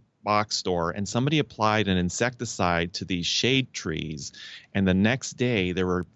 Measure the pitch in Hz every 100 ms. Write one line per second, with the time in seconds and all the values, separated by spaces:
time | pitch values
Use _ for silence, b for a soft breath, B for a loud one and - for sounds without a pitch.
0 | _ _ 104 104 107 - 95 87 85 101
1 | 95 120 139 156 123 - 107 107 98 92
2 | 90 - 120 123 120 - 90 85 85 -
3 | 90 90 82 - 117 135 127 - 92 78
4 | 78 73 71 B B B B 98 95 95
5 | 107 131 - - 123 110 90 90 90 90
6 | 87